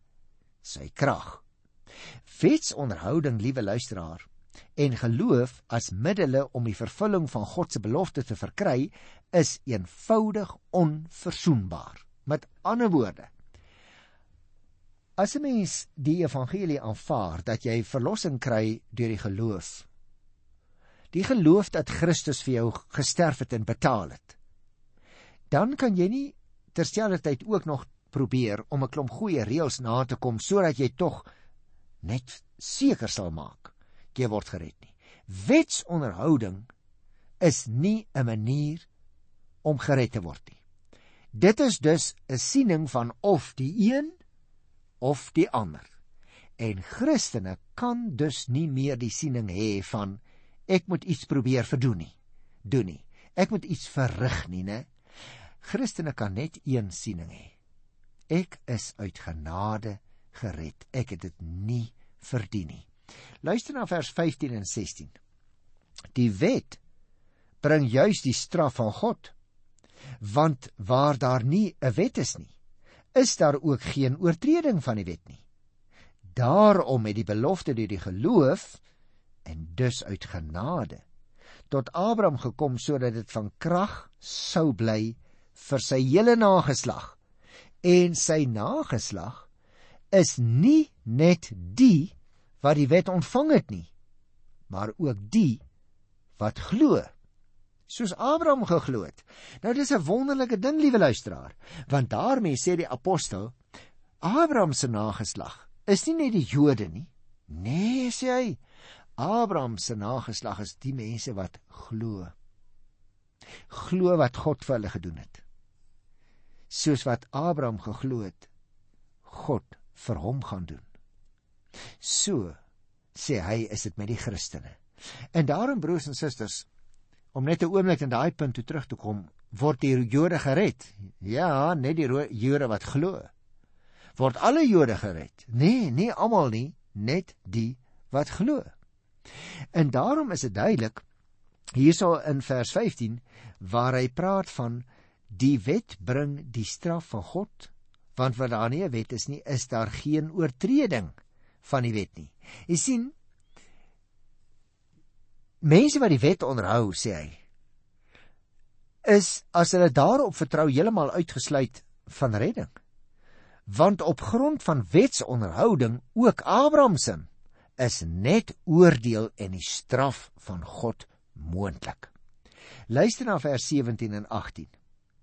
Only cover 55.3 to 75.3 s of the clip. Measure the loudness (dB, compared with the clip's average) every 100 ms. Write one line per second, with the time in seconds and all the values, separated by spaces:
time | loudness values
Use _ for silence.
55.3 | -20 -20 -20 -8 -4 -4 -4 -8 -6 -6
56.3 | -4 -8 -8 -4 -2 -2 -8 -10 -10 -12
57.3 | -16 -20 _ _ _ _ _ -20 _ _
58.3 | -2 -2 -8 -8 -8 -8 -10 -12 -10 -12
59.3 | -10 -8 -6 -4 -4 -8 -12 -16 -20 -20
60.3 | -12 -10 -8 -12 -14 -10 -8 -6 -8 -12
61.3 | -12 -12 -8 -6 -6 -6 -12 -20 _ -8
62.3 | -6 -6 -8 -8 -12 -20 _ _ -20 -20
63.3 | -10 -4 -4 -4 -8 -4 -4 -4 -2 -2
64.3 | -2 -6 -8 -8 -8 -8 -12 -18 -20 _
65.3 | _ _ _ _ -20 _ -20 -8 0 0
66.3 | 2 2 0 -4 -16 _ -20 _ _ _
67.3 | _ _ _ 2 2 4 4 4 2 -2
68.3 | -2 -2 0 0 0 -4 -2 -4 -4 -10
69.3 | -20 _ _ _ _ _ -20 -20 -14 -4
70.3 | 2 2 0 -8 -14 0 2 2 2 0
71.3 | 0 2 2 0 0 -2 0 0 -2 -6
72.3 | -6 -14 -20 -20 -20 -20 -20 _ 2 2
73.3 | 4 4 4 2 0 -2 0 0 2 0
74.3 | 2 2 2 2 0 -2 -4 -6 -10 -14